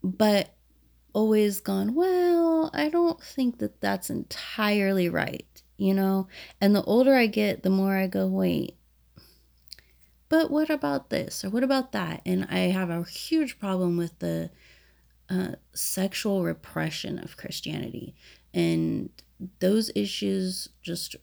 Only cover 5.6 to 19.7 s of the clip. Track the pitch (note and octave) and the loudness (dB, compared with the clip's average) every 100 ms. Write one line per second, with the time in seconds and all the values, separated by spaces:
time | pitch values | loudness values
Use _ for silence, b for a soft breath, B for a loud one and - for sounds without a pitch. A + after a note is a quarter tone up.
5.6 | _ _ F#3+ G3 F#3+ G3 F#3+ B B B | _ _ 0 2 2 0 -2 B B B
6.6 | G3+ G3+ - G#3+ C4 C4+ A#3 G#3+ G#3+ - | 4 4 4 4 6 6 4 2 0 0
7.6 | F#3+ F#3+ G3 F#3+ F#3+ F#3+ F#3+ F#3+ F#3+ E3 | 0 2 2 2 0 0 0 2 0 0
8.6 | - - _ _ _ - b b b _ | -4 -10 _ _ _ -20 b b b _
9.6 | _ - b b b b _ D#4+ D#4+ D4 | _ -20 b b b b _ 2 4 0
10.6 | D#4 D4+ C#4+ C#4 - C#3 C3+ - G3 A3 | 0 0 0 -2 -2 -4 -4 -8 -4 -2
11.6 | B3+ C4+ B3+ G#3 E3+ E3 - F#3 F#3+ F#3 | 0 0 -2 -6 -6 -6 -2 -2 -2 -2
12.6 | F#3 F#3 F#3 E3+ F3 - - D#4+ C#4+ - | 0 0 -2 -4 -6 -10 -4 -2 -2 -4
13.6 | G3+ F#3 F3+ E3+ E3+ - E3+ E3 E3 b | -4 -2 0 0 -4 -6 -6 -4 -6 b
14.6 | b b b b b _ _ F#3 F#3 - | b b b b b _ _ -4 -4 -8
15.6 | _ - - - F#3+ - A3 G3 E3+ E3 | _ -8 -6 -2 -4 -2 -2 0 -2 -4
16.6 | - - D#3+ D#3 - - - - - - | -8 -6 -6 -6 -8 -8 -10 -16 -12 -12
17.6 | - - A#2 - - b b b b - | -8 -8 -8 -10 -14 b b b b -2
18.6 | E3+ E3 E3 E3 - _ - _ F#3 _ | 0 0 0 -2 -6 _ -20 _ -16 _
19.6 | F3+ | 0